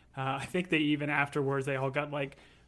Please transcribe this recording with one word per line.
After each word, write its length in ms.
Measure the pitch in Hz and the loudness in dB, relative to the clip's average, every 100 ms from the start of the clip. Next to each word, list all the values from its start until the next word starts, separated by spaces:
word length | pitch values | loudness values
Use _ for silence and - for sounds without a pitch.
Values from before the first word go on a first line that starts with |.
| - - | -14 -6
Uh, 220 | 135 135 | -2 -2
I 40 | 123 | -2
think 240 | 185 185 | -2 2
they 80 | 156 | 2
even 320 | 151 147 147 | 4 2 2
afterwards, 560 | 147 139 147 135 139 135 | 0 0 0 0 0 0
they 100 | 135 | 0
all 140 | 135 | 0
got, 220 | 143 147 | 0 -2
like, 260 | 147 139 - - - | -4 -4 -8 -20 -20